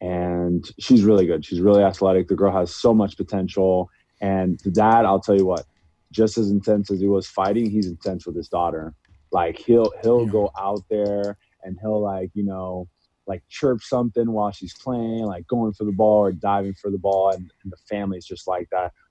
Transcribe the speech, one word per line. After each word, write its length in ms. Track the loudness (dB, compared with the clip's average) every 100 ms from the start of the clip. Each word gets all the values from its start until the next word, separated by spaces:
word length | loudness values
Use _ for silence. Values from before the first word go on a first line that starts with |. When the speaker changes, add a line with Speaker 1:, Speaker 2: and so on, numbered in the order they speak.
Speaker 1:
and 680 | -8 -4 -4 -2 -2 -2 -6 -10
she's 240 | 4 6
really 240 | 6 4 4
good. 180 | 0
She's 160 | -4 0
really 220 | 4 6
athletic. 460 | 4 2 2 2 0
The 80 | 0
girl 160 | 2
has 200 | 0 -4
so 180 | 0 2
much 220 | 4 2 -4
potential, 760 | -6 -4 -4 0 2 2 -2 _ _ -8
and 400 | -4 -2 -2 -2
the 100 | -2
dad, 340 | 2 4 6
I'll 160 | 4 2
tell 160 | 4 4
you 100 | 4
what, 180 | 0 -6 _ _ _ _
just 260 | 0 0 2
as 120 | 0
intense 400 | 0 2 0 0
as 100 | -2
he 60 | 2
was 180 | 0 -2
fighting, 440 | -2 0 0 0
he's 180 | -2 -2
intense 360 | -4 -8 -8 -8
with 100 | -10
his 120 | -6
daughter. 460 | -2 -2 -4 -10 -16 _ _ -6
Like, 260 | -4 -2 -6
he'll, 340 | 2 4 4 0
he'll 220 | 2 2 2
Speaker 2:
Yeah. 40 |
Speaker 1:
go 200 | 0 -2 -4
out 260 | -6 -6 -4
there 480 | -4 -2 -2 -4 -8 _ _
and 120 | -16 -10
he'll, 180 | -4 -2
like, 300 | -2 -6 -8
you 100 | -6
know, 440 | -6 -6 -8 -10 -12 _ _ _ -12
like, 160 | -12 _
chirp 340 | -2 -2 -2
something 480 | -2 -2 -2 -2 -2
while 220 | -2 -4
she's 200 | -6 -18
playing, 500 | -14 -8 -6 -4 -6
like, 240 | -6 -8 -6
going 240 | -2 -2
for 120 | -4
the 60 | -6
ball 300 | 2 4 4
or 100 | 2
diving 440 | 0 -2 -2 -4
for 180 | -8 -8
the 60 | -4
ball, 320 | -2 0 0
and, 200 | -2 -8 _
and 80 | -18
the 40 | -18 -10
family's 360 | -6 -6 -8
just 220 | -12 -12 -6
like 220 | -6 -4
that. 220 | -6 -6 _ _